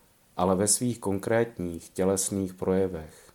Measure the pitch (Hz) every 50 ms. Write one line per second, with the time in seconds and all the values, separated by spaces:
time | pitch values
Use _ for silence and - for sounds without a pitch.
0 | _ _ _ _ _ _ _ - 92 92 95 92 104 101 - - 123 123 117 -
1 | - 98 98 98 - 110 113 113 117 117 - - 87 87 85 80 - - - -
2 | 92 95 98 92 - - 101 98 98 92 92 - 90 92 92 95 95 92 90 80
3 | 78 78 - - - - -